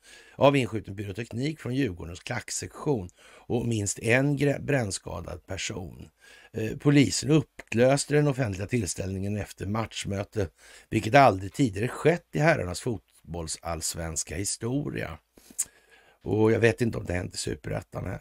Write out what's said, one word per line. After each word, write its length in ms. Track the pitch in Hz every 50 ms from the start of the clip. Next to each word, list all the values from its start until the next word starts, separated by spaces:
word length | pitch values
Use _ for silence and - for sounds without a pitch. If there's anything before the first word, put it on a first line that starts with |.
| _ - - - - - -
av 200 | - 120 143 139
inskjuten 400 | 139 123 104 110 107 - - 101
pyroteknik 640 | 98 104 101 92 95 82 - 104 113 131 151 160 -
från 140 | - 123 123
Djurgårdens 460 | 135 139 107 87 85 85 82 87 -
klacksektion 880 | - - 85 87 - - - - - - - - - 151 143 110 90 87 - _ -
och 420 | - - - - - 110 120 -
minst 320 | 117 117 107 101 98 - -
en 380 | - 110 117 131 135 147 147
grä-, 220 | 135 147 143 131 -
brännskadad 880 | - 120 139 131 117 98 - - - - 85 90 87 82 82 87 -
person. 600 | - 95 92 - - 107 - 92 - 60 64 80 85 _ _ _ - - - - -
Eh, 240 | - - 110 110 113 -
polisen 520 | - 147 143 147 131 - - - - 120
upplöste 840 | 156 160 151 - _ - - _ - 113 120 131 139 139 - - 143
den 120 | 151 151 147
offentliga 380 | 131 117 135 107 95 90 101
tillställningen 720 | - - 120 110 - - - 95 92 98 95 95 104 104
efter 300 | 104 98 - - - 92
matchmöte, 840 | 92 104 113 110 - - - - 98 98 98 101 - - 110 98 - - _ - - - - - _
vilket 240 | - 110 90 107 113
aldrig 380 | 143 139 120 98 95 98 95
tidigare 360 | - - 143 113 92 95 110 127
skett 380 | - - - 147 170 170 - _
i 60 | - 151
herrarnas 420 | 147 165 156 117 92 90 87 -
fotbollsallsvenska 1600 | - 127 113 - - _ _ _ _ - 82 85 82 82 - - - 82 85 82 - - - 82 85 82 80 78 - - 73
historia. 840 | 82 104 - - - - 117 131 143 - - - 55 - - 80 - _ _ _ - _ - - - - - _ _ _ _ _ _ _ _ _ _
Och 300 | _ - 110 107 110 110
jag 80 | 113 104
vet 200 | 110 113 110 -
inte 180 | 123 113 - 117
om 60 | 107
det 80 | - 87
hänt 200 | 90 - - -
i 40 | -
Superettan, 680 | - 117 - - - 104 104 104 - _ - - 98
eh, 120 | 92 - -